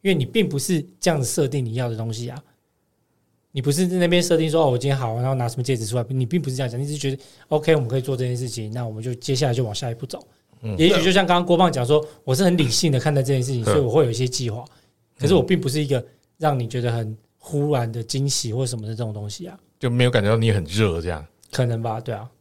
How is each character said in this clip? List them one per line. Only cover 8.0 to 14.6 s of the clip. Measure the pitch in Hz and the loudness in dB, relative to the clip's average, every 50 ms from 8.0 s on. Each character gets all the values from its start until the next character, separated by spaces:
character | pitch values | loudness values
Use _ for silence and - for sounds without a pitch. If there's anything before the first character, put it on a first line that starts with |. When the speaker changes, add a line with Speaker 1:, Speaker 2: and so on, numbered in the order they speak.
Speaker 1:
做 | 127 139 135 | -2 -2 -4
这 | 123 127 | -2 -2
件 | 123 123 | -4 -2
事 | 120 127 120 | -4 -6 -6
情， | 113 117 110 107 110 | -8 -8 -8 -8 -6
那 | 123 120 | -6 -8
我 | 113 | -8
们 | 107 110 110 | -8 -8 -8
就 | 127 123 | -8 -8
接 | 117 - - 135 | -8 -4 -2 0
下 | 123 147 | 0 2
来 | 131 120 | 0 2
就 | 120 127 | 0 -2
往 | 107 104 | -2 -4
下 | - - 117 | -6 -6 -6
一 | 117 | -8
步 | 117 - | -8 -10
走。” | 127 - - - _ _ _ _ _ _ _ - | -12 -12 -14 -14 _ _ _ _ _ _ _ -8
Speaker 2:
嗯。 | 110 104 | -6 0
Speaker 1:
也 | - 156 180 | 4 4 4
许 | 196 - 160 | 4 4 2
就 | 190 | 4
像 | 180 202 190 | 4 4 4
刚 | 165 175 | 4 2
刚 | 175 180 | 2 4
郭 | 180 175 | 4 4
胖 | 165 185 175 | 4 4 4
讲 | 135 135 120 | 4 0 2
说， | 120 151 151 151 - - - _ | 4 4 2 2 0 -12 -14 _
我 | - 131 | -2 2
是 | 139 196 | 4 4
很 | 180 180 | 4 4
理 | 170 151 | 4 2
性 | 123 113 - - 165 | 2 2 2 2 2
的 | 139 123 | 2 2
看 | 117 156 147 | 2 2 2
待 | 135 | 2
这 | 131 127 | 2 2
件 | 139 131 123 | 2 0 0
事 | 131 | 0
情， | 135 120 | -2 -2
Speaker 3:
嗯。 | 113 | 2
Speaker 1:
所 | 104 101 | 2 2
以 | 147 | 4
我 | 135 117 | 2 4
会 | 110 156 147 | 4 2 2
有 | 120 | 2
一 | 110 | 0
些 | 117 127 | -2 -2
计 | 123 127 - 127 117 | -2 -2 -4 -4 -4
划。 | 104 120 | -6 -8